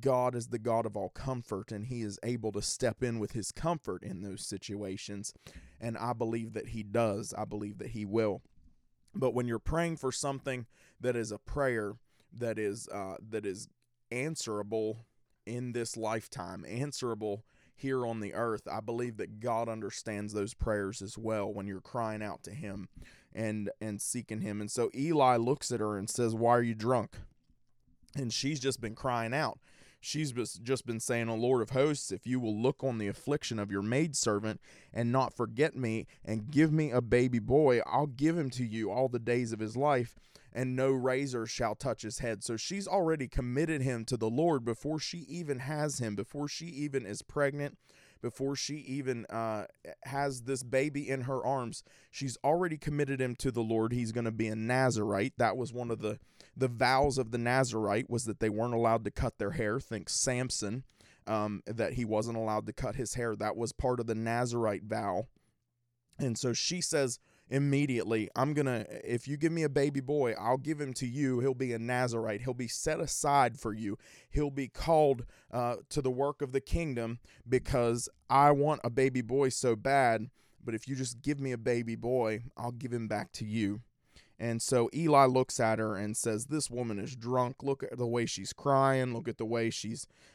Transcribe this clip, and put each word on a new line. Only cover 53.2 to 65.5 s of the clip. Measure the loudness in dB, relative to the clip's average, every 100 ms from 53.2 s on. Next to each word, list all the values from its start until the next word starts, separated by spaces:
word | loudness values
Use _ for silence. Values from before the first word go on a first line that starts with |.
him | -2 0
to | -2
the | 0
Lord. | 2 2 2
He's | 2 0
gonna | 0 -2
be | 0 0
a | 0
Nazarite. | 2 4 4 4 2 2 0 2
That | 2 2
was | -2
one | -4 -4
of | -2
the, | -4 -6 -10 -20 -18 0
the | 0
vows | 4 4 6 6 2
of | 0
the | 0
Nazarite, | 4 4 4 2 2 2 2
was | -2
that | -2 0
they | 0
weren't | 2 0
allowed | 2 4 4
to | 0
cut | -2 -2 -2
their | -2
hair. | 0 0 -2
Think | -4 -8 -4
Samson, | -2 0 0 -2 -4 -4 -6 -8 _ -20 _ -4
um, | -2 0 -4 -6
that | -2 -2
he | -2 0
wasn't | 0 0 -2
allowed | -2 -2 -2
to |
cut | -4 -4 -4
his | -4
hair. | -2 -2 -2
That | -2 -2
was | -4
part | 0 0 0
of | 0
the |
Nazarite | -2 0 0 0 2 0 0
vow. | -2 -2 0 -2 -4 _ _